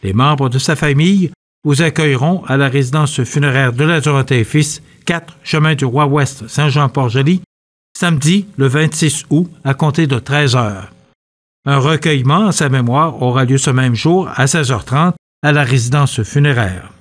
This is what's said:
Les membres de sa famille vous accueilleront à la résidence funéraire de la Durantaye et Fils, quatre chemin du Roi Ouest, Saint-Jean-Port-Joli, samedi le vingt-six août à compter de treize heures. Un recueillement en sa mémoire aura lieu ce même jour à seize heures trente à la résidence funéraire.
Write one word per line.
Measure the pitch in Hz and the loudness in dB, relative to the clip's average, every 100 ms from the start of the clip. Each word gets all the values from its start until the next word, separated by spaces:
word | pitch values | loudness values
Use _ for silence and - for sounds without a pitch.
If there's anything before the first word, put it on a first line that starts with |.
Les | 98 | -2
membres | 98 135 147 135 | 0 2 2 0
de | 127 | -2
sa | - 151 | -2 -2
famille | 151 139 165 196 175 - _ _ | 0 2 2 2 0 -4 _ _
vous | 151 139 | -2 2
accueilleront | 165 160 156 131 139 185 | 2 2 0 2 0 -2
à | - 135 | -2 0
la | 139 | 0
résidence | 131 127 147 147 - | 0 -2 0 -2 -2
funéraire | 120 147 143 131 131 | -4 0 0 2 0
de | 120 | 0
la | 156 165 | 0 0
Durantaye | 147 139 131 131 | 0 0 2 0
et | |
Fils, | 107 151 151 - - _ - | 0 0 0 -4 -14 _ -6
quatre | 170 165 - | -6 -6 -20
chemin | - 156 156 | -6 0 0
du | 151 131 | 0 0
Roi | 123 | 0
Ouest, | 147 147 135 - 104 | 0 2 -2 -4 -10
Saint-Jean-Port-Joli, | - 147 143 139 139 127 117 139 180 - _ _ _ _ - | -2 0 2 0 0 -2 0 0 0 -4 _ _ _ _ -6
samedi | 180 156 147 190 196 - | -2 0 2 0 0 0
le | 135 | 0
vingt-six | 139 156 - 160 - - | 2 0 0 -2 -2 -2
août | 143 175 - | 0 0 -6
à | 139 | -6
compter | 135 151 147 156 | -2 0 0 0
de | 131 | -2
treize | - 139 147 | -2 0 2
heures. | 127 113 101 92 - _ _ _ _ _ _ | 0 -2 -6 -14 -20 _ _ _ _ _ _
Un | - 139 | -2 0
recueillement | 135 156 165 147 127 160 214 | 2 0 0 0 2 2 2
en | |
sa | - 147 | 0 0
mémoire | 131 120 131 160 - | 0 0 0 0 0
aura | 123 123 127 | -2 0 0
lieu | 135 | 0
ce | 139 | 0
même | 131 127 | 0 0
jour | 113 160 180 180 | 0 2 0 -2
à | - 135 | -2 0
seize | 170 135 | 0 -2
heures | 123 | -4
trente | - 135 175 175 _ _ | -2 0 0 -2 _ _
à | 147 | 0
la | 147 | 0
résidence | 139 131 117 143 139 - | 2 0 0 0 0 -2
funéraire. | 104 143 143 123 101 92 - - | -4 0 2 2 -2 -6 -14 -20